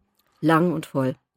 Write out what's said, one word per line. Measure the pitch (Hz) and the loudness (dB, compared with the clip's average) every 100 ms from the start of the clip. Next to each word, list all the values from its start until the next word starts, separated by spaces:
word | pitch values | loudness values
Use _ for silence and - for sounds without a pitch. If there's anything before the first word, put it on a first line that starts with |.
| _ _ _ _ | _ _ _ _
Lang | 156 160 175 | 2 2 2
und | 156 156 | -2 -6
voll. | 143 131 - _ | -4 -4 -6 _